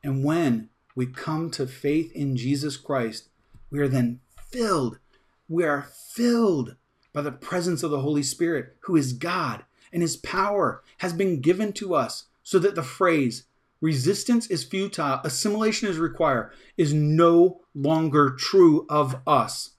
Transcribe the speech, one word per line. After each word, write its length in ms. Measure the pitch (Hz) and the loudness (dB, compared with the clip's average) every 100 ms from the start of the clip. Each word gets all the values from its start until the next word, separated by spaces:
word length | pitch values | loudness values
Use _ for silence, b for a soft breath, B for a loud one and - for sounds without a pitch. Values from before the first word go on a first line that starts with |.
And 200 | 143 135 | -4 -2
when 460 | 139 165 156 113 110 _ _ | 0 2 2 0 -4 _ _
we 120 | - 127 | -6 -6
come 440 | - - 156 165 | -6 -6 -4 -4
to 140 | - 127 | -6 -8
faith 460 | - 143 151 165 | -4 -2 0 -2
in 240 | - 139 127 | -4 -2 -2
Jesus 400 | 127 143 147 131 | -2 -2 -4 -8
Christ, 520 | - 135 117 110 _ _ _ - - | -4 -4 -4 -8 _ _ _ -20 -10
we 80 | 143 | -2
are 100 | 143 | 0
then 320 | 131 120 120 _ - - | 2 0 -2 _ -20 -14
filled, 480 | 247 226 175 123 - _ _ _ _ _ | -4 0 2 0 -6 _ _ _ _ _
we 140 | 165 | -2
are 240 | 160 143 139 - - | 0 -2 -6 -20 -18
filled 640 | - 240 233 220 156 117 - _ _ _ | -2 2 4 2 2 -2 -10 _ _ _
by 80 | 147 | -8
the 120 | 143 | -8
presence 500 | 131 - 180 175 160 | -10 -6 -4 -2 -2
of 80 | 165 | -2
the 100 | 147 | -2
Holy 220 | 139 147 | 0 -2
Spirit, 540 | 139 - 170 156 120 _ | -2 -2 -2 -2 -6 _
who 160 | - 165 | 0 2
is 160 | 135 | 2
God, 520 | 123 170 185 147 110 - b b | -4 -4 -4 -4 -8 -14 b b
and 100 | 170 | -2
his 140 | 165 - | -2 -4
power 680 | - 185 202 202 147 - b b | -6 -2 0 2 0 -2 b b
has 140 | 185 | -8
been 280 | 165 196 160 | -2 0 2
given 320 | 143 185 214 | 2 2 -2
to 200 | 196 196 | -4 -2
us 300 | 160 113 - - _ | -2 -2 -8 -16 _
so 160 | - 190 | -2 0
that 160 | 190 | 2
the 80 | 165 | -2
phrase, 640 | 131 - 180 160 127 - _ _ _ _ | -10 -2 2 2 0 -4 _ _ _ _
"Resistance 680 | 160 143 131 208 - 240 226 | -2 0 0 -2 0 0 0
is 160 | 180 | -8
futile, 560 | - 190 196 - 147 135 | -6 -6 -6 -4 -4 -4
assimilation 640 | 156 - 214 208 220 214 214 | -4 -4 -2 0 0 -2 -4
is 100 | 160 | -2
required," 540 | 165 - 156 123 110 B B - | -4 0 0 0 -4 B B -2
is 160 | 156 | 0
no 680 | 151 147 156 170 170 180 180 _ | 2 2 4 6 8 6 2 _
longer 560 | 147 139 160 160 147 143 | -4 0 0 2 4 2
true 560 | 131 - 190 170 151 - | 0 2 8 8 6 2
of 320 | 151 139 127 - | 0 0 -2 0
us. 480 | 143 113 - - | 2 0 -6 -14